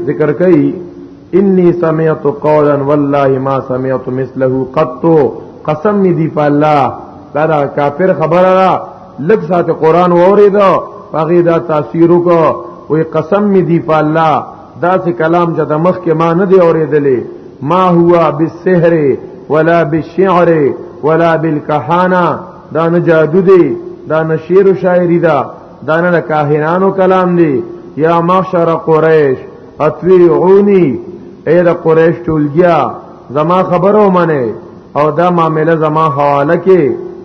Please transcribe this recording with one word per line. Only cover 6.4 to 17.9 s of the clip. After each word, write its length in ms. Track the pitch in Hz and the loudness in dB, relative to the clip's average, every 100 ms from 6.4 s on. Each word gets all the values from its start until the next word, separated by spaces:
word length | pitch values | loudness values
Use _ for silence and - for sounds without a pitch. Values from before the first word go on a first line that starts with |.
الله، 520 | 147 147 151 147 123 - - - - | 0 2 2 2 0 -4 -14 -20 -10
دا، 120 | 147 160 | -4 -2
دا 220 | 151 135 | 0 -2
کافر 460 | 147 143 143 185 | -2 -2 0 -2
خبره 380 | - 156 175 185 185 | 0 0 2 2 2
ده. 220 | 185 143 - - - - | 2 0 -6 -18 -18 -8
لږ 200 | 156 220 160 | -2 -2 0
ساعت 220 | 175 165 | -2 -2
قرآن 420 | - 156 170 180 | 0 2 2 2
واورېده، 580 | 175 180 202 202 202 190 143 - - - | 4 4 4 4 4 2 0 -4 -14 -10
هغې 280 | 147 156 175 170 | -4 0 2 2
دا 120 | 165 | 0
تاثیر 500 | 165 151 143 165 165 | 0 -4 -2 0 2
وکړو. 440 | 175 175 170 147 - - - - | 4 2 2 2 -2 -8 -16 -4
وی، 140 | 156 | -4
«قسم 400 | 160 160 151 202 | -2 -4 -2 0
می 180 | 208 190 | 2 2
دی 180 | 156 165 | 2 0
په 160 | 135 156 | 0 0
الله، 460 | 151 160 160 139 - - - - | 0 0 0 0 -4 -14 -20 -6
داسې 280 | 175 185 175 | -2 -2 -2
کلام 460 | 170 160 175 170 151 | -2 0 0 0 -2
چې 80 | 143 | -2
د 20 | |
مخکې 400 | 151 180 185 165 | 0 0 -2 -2
ما 200 | 156 165 | 0 0
نه 120 | 170 196 | 0 2
دی 140 | 190 | 4
اورېدلی.» 600 | 170 160 151 147 139 117 98 - - - | 4 2 0 0 0 -2 -4 -14 -20 -10
«ما 220 | 139 180 | -2 0
هو 420 | 185 | 2